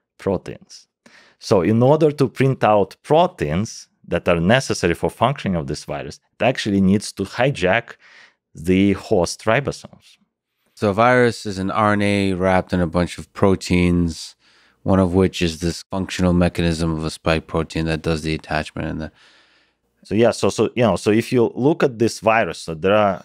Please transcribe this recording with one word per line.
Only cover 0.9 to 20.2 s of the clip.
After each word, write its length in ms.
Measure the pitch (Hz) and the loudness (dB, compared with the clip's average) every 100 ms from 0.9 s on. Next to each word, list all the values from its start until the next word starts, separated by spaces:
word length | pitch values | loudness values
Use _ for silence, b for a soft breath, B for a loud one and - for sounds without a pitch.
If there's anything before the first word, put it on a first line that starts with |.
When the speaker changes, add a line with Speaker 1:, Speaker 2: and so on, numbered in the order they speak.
| _ _ b b b | _ _ b b b
Speaker 1:
So 220 | - 104 | 0 2
in 200 | 85 113 | 4 4
order 300 | 127 156 156 | 4 4 2
to 160 | 143 135 | 0 -2
print 360 | - 135 127 | 0 0 2
out 320 | 110 107 95 - | 2 2 0 -4
proteins 840 | - 151 175 - 73 82 110 - - _ - | 0 2 2 -2 -4 -2 -4 -10 -20 _ -6
that 200 | 87 95 | -2 0
are 120 | 85 | 2
necessary 540 | 87 127 - 107 90 | 4 2 0 -2 -2
for 160 | 80 82 | -2 -6
functioning 460 | - 117 139 104 87 | -2 -2 -2 -4 -4
of 120 | 69 | -4
this 180 | 76 - | -8 -10
virus, 340 | 147 135 - _ - | -12 -12 -16 _ -2
it 40 | |
actually 380 | 110 131 110 98 | -2 0 0 2
needs 300 | 95 104 - | 4 2 -2
to 100 | - | -8
hijack 720 | 98 - 135 98 90 110 - - b b b b _ | -8 -2 -2 0 0 0 -2 -12 b b b b _
the 400 | - 80 92 101 | -8 0 2 4
host 520 | 92 - 104 85 - 110 | 0 0 0 0 -2 -2
ribosomes. 720 | 120 123 - - - _ _ _ _ _ _ _ | -2 -2 -8 -14 -20 _ _ _ _ _ _ _
Speaker 2:
So 160 | - 107 | -4 -2
a 40 | |
virus 520 | 98 120 123 120 107 107 | 2 4 4 2 0 -8
is 140 | 95 | -6
an 100 | 95 | -4
R 240 | 104 107 | 0 0
N 80 | 104 | 2
A 320 | 101 101 98 | 0 0 0
wrapped 400 | 90 92 92 - | 0 2 2 0
in 80 | 90 | -2
a 60 | 85 | 0
bunch 320 | 87 85 - | 0 -2 -4
of 120 | 78 | -16
proteins, 1040 | - 101 92 - 92 87 87 85 80 - - b b b b | 0 2 2 0 2 2 2 0 -4 -14 -20 b b b b
one 180 | - 95 | 0 2
of 140 | 92 | 4
which 280 | 90 92 - | 4 2 0
is 180 | 85 78 | -4 -2
this 240 | 85 80 - | -4 -6 -8
functional 420 | 95 90 - 92 | -8 -6 -2 2
mechanism 640 | 87 87 - 85 80 82 80 | 2 2 0 -2 -2 -2 -4
of 80 | 80 | -6
a 60 | |
spike 340 | - 87 80 - | -6 -2 -2 -2
protein 400 | 82 78 80 82 | -6 -4 -4 -4
that 160 | 80 | -2
does 220 | 82 80 | -2 -4
the 100 | 78 | -4
attachment 540 | 78 - 78 76 82 80 | -6 -6 -6 -6 -8 -8
and 140 | 80 | -8
the 100 | 78 - b b b b b b _ _ | -12 -16 b b b b b b _ _
Speaker 1:
So 120 | - | -4
yeah, 160 | 101 | 2